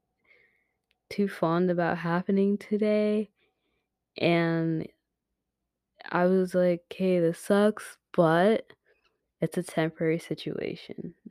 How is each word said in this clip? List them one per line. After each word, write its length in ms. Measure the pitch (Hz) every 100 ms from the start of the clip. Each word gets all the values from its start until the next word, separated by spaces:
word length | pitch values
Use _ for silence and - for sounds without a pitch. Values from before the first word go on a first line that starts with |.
| _ _ _ _ _ _ _ _ _ _ -
too 180 | - 202
fond 420 | - 165 170 180
about 280 | 175 170 175
happening 600 | 170 175 180 196 196 202
today, 720 | - 208 214 214 214 214 208 _ _ _ _ _ _ _ _ -
and 720 | 165 170 165 165 165 160 - _ _ _ _ _ _ _ _ _ _ _ -
I 160 | 175 180
was 300 | 190 185 180
like, 280 | 180 170 -
"'Kay, 300 | - 190 180
this 200 | 165 170
sucks, 580 | - 202 214 214 - - _
but 600 | - 165 165 196 220 - - _ _ _ _ _ -
it's 160 | 160 185
a 60 |
temporary 560 | 170 - 160 - 160 165
situation, 960 | - 156 - - - 170 - - 175 - 190